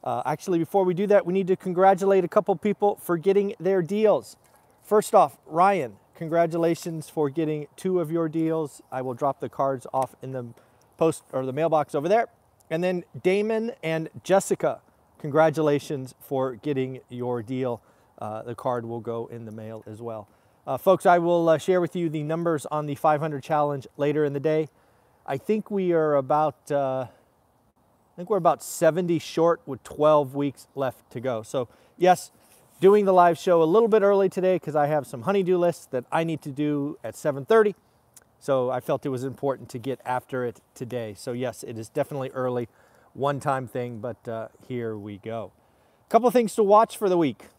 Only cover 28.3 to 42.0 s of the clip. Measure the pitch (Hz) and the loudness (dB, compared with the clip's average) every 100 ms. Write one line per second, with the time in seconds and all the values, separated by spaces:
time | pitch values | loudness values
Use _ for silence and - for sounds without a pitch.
28.3 | 208 170 139 - - 165 156 180 165 - | 2 4 2 -4 2 2 2 0 -2 -2
29.3 | - 165 165 - 131 - - 151 151 139 | 0 2 2 -4 -14 -14 0 4 4 2
30.3 | 139 143 127 - - 131 - _ 123 123 | -2 -4 -6 -18 -6 -6 -6 _ -10 -6
31.3 | 117 110 143 123 _ _ _ 175 180 - | -6 -6 -6 -6 _ _ _ 4 4 2
32.3 | _ _ _ _ _ 185 208 196 185 175 | _ _ _ _ _ 6 6 6 6 6
33.3 | 160 - 170 160 196 233 220 196 202 196 | 4 2 2 4 4 4 4 4 4 2
34.3 | 190 185 180 - 151 147 151 127 131 117 | 0 0 0 0 0 2 0 -4 -10 -2
35.3 | 202 180 180 175 165 - 127 - 156 165 | -2 0 2 0 -2 -6 -8 -4 -4 -2
36.3 | 160 - 135 147 147 139 - 113 - 156 | -4 -8 -4 -2 -2 -4 -8 -12 -6 -4
37.3 | 135 135 226 214 185 _ _ _ - _ | -4 2 4 4 0 _ _ _ -20 _
38.3 | _ - 135 123 127 - 139 147 131 135 | _ -2 0 0 -4 -2 -4 -2 -6 -6
39.3 | 120 139 131 117 131 113 123 - 127 - | -6 -6 -6 -8 -12 -8 -8 -4 -6 -4
40.3 | 131 123 - _ - 123 123 113 101 - | -6 -6 -8 _ -16 -10 -8 -10 -12 -10
41.3 | 120 127 110 - 117 110 - | -6 -6 -8 -12 -12 -10 -6